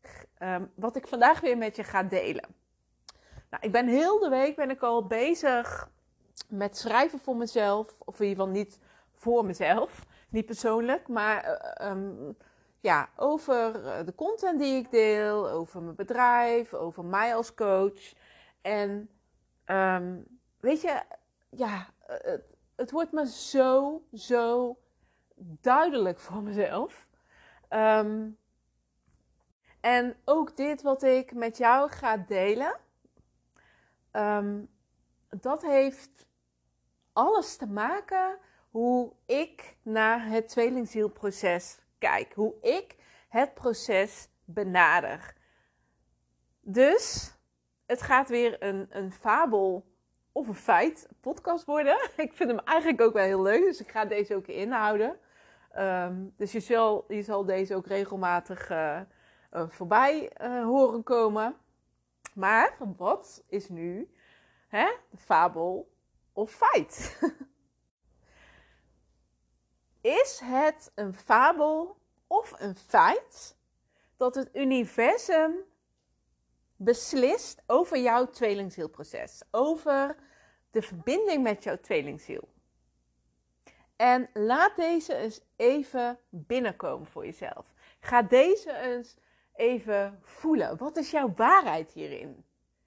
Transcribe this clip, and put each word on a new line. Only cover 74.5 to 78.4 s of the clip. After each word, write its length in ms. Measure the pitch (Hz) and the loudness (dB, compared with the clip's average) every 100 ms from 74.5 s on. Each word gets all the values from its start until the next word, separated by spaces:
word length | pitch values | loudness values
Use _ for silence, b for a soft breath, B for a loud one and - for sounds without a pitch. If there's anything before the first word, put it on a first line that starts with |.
universum 1040 | - 269 262 220 - 247 453 - 320 320 349 381 _ _ _ _ _ _ _ _ _ _ - | -4 0 0 -2 0 2 2 2 2 2 -2 -10 _ _ _ _ _ _ _ _ _ _ -4
beslist 880 | 202 240 - 269 254 427 - - - | 0 0 -2 0 2 2 -4 -12 0
over 320 | 262 349 285 | 2 2 0
jouw 320 | 247 233 254 | 2 2 0
tweelingzielproces, 1120 | - | -2